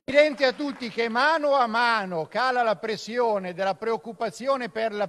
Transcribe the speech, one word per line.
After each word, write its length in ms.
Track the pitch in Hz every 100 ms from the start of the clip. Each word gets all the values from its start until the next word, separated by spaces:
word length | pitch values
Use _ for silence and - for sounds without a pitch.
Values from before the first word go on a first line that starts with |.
evidente 420 | - 277 302 277 262
a 60 |
tutti 380 | 277 285 - 233
che 180 | 226 233
mano 460 | 233 294 320 294
a 140 | 277 233
mano 580 | 226 240 226 190 170 156
cala 380 | 208 254 247
la 100 | 226
pressione 800 | 190 226 202 - 240 233 202 185
della 220 | 180 190 190
preoccupazione 920 | 226 226 233 202 226 - 262 269 233
per 240 | 220 220
la, 160 | 208